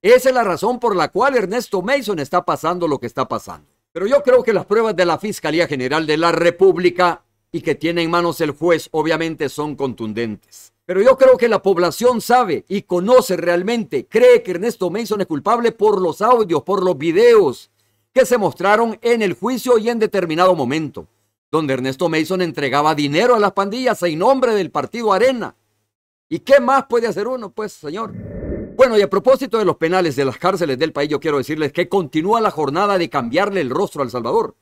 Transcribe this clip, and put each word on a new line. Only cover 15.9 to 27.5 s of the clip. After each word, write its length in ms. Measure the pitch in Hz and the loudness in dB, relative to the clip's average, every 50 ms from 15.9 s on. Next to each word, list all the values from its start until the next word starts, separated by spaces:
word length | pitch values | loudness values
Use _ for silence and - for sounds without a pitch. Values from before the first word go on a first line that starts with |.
| 208 196 | 2 2
los 220 | 185 170 151 - 202 | 0 -2 -2 0 2
audios, 400 | 226 254 240 220 185 165 147 - | 2 4 4 2 0 -2 -4 -2
por 200 | - 190 202 180 | -2 -2 0 0
los 140 | 185 180 | 0 -2
videos 760 | 135 143 170 156 175 226 240 233 220 196 143 117 - - _ _ _ _ _ _ _ _ _ | 0 -2 -2 2 4 6 6 6 6 4 2 0 -6 -14 _ _ _ _ _ _ _ _ _
que 140 | _ 254 262 | _ 0 2
se 140 | - 240 240 | 2 2 0
mostraron 600 | 208 170 - - 175 196 208 220 233 233 214 - - | 0 -2 -4 -2 0 2 2 2 2 0 -4 -6 -2
en 180 | 233 240 233 | -2 0 0
el 140 | 214 196 160 | 0 -2 -4
juicio 420 | - - 226 262 240 - 254 247 | -4 -6 -6 -6 -6 0 2 2
y 140 | 226 214 226 | 2 2 0
en 80 | 240 233 | -2 -2
determinado 560 | 214 208 - 202 175 170 156 160 180 185 185 | -2 -2 0 -2 -2 -2 0 2 4 4 4
momento, 520 | 165 135 120 135 160 160 143 - - 80 _ _ _ _ _ _ _ _ _ | 2 0 -2 -2 -4 -4 -6 -10 -14 -18 _ _ _ _ _ _ _ _ _
donde 240 | - 156 160 143 135 | -4 -2 -2 0 -2
Ernesto 340 | 127 123 131 131 - 180 170 | -2 -2 -6 -4 -2 -2 -2
Mason 320 | 160 160 160 156 185 185 | 0 -2 -2 -2 -2 -4
entregaba 540 | 185 165 139 - 143 135 117 143 147 151 160 | -2 -4 -4 -4 -4 -2 -2 0 0 0 0
dinero 400 | 147 147 143 143 160 190 247 247 | 0 -2 -2 0 0 2 2 2
a 40 | 226 | 4
las 140 | 208 196 196 | 2 0 0
pandillas 500 | - 196 202 196 247 254 - - - - | -2 -4 -4 -4 -4 -2 -2 -2 -2 -2
en 160 | 175 156 156 | -4 -2 0
nombre 360 | 180 233 277 269 254 240 220 | 2 2 2 2 2 0 0
del 160 | 208 185 151 | 0 -2 -2
partido 420 | _ - - - - 233 240 214 196 | _ -6 -6 -6 -8 -4 -2 0 2
Arena. 420 | 185 220 262 269 240 196 127 - _ _ _ _ _ _ _ _ _ _ _ _ _ _ | 2 2 2 0 0 -6 -12 -12 _ _ _ _ _ _ _ _ _ _ _ _ _ _
¿Y 120 | _ 156 165 | _ -10 -10
qué 200 | _ - 269 285 | _ 4 4 4
más 280 | 247 247 269 269 262 | 4 4 0 0 0
puede 200 | _ 233 240 226 | _ -2 -2 -2
hacer 220 | 226 180 160 208 233 | -2 -4 -4 -4 -6
uno, 220 | 262 254 226 190 | -6 -8 -8 -12